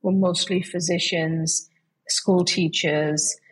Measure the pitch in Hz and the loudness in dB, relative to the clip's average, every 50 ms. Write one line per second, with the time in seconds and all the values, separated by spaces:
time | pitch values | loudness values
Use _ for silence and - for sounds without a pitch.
0 | - 196 185 190 190 180 175 170 - - 196 180 175 - - 180 165 160 170 175 | 0 2 2 4 2 2 2 0 -2 -2 -2 -2 -2 -4 -6 -6 -2 -2 -2 -2
1 | - - - 170 160 160 160 165 160 160 - - - _ _ _ _ _ _ _ | -2 -2 -2 0 0 0 0 -2 -2 -2 -2 -4 -6 _ _ _ _ _ _ _
2 | _ - - - - - 190 180 180 175 - - 175 160 160 - - 160 147 151 | _ -4 -4 -2 2 2 4 4 4 2 0 0 0 0 0 0 -2 0 0 2
3 | 151 151 151 151 - - - - _ _ | 0 0 0 0 -2 -2 -4 -6 _ _